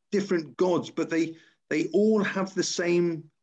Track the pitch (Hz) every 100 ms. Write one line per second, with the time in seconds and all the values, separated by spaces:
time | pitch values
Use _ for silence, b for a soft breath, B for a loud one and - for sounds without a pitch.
0 | _ 202 196 175 147 - 180 165 - -
1 | 156 165 160 - B B - 156 165 -
2 | 214 214 196 196 190 185 165 - 175 175
3 | 175 160 - _